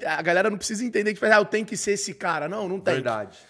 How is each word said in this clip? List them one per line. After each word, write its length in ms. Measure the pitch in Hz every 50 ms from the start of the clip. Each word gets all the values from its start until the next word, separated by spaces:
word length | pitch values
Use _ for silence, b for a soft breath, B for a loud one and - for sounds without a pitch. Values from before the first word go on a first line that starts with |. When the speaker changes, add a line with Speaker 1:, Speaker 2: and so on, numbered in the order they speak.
| -
Speaker 1:
a 160 | 160 156 151
galera 280 | 160 170 170 180 196 220
não 60 | 202 196
precisa 280 | - - 226 202 247
entender 280 | 247 220 220 208 214 214
que, 100 | - -
"Ah, 120 | 214 220 214
eu 80 | 208
tenho 200 | 208 - 214 220
que 100 | - 220 -
ser 160 | - 202 202
esse 200 | 196 - - 175
cara." 340 | - - 180 160 151 147 160
Não, 200 | 190 220 208 180
não 120 | 185 196
tem. 160 | 196 190 170
Speaker 2:
Verdade, 440 | 131 127 123 113 107 104 95 - - - -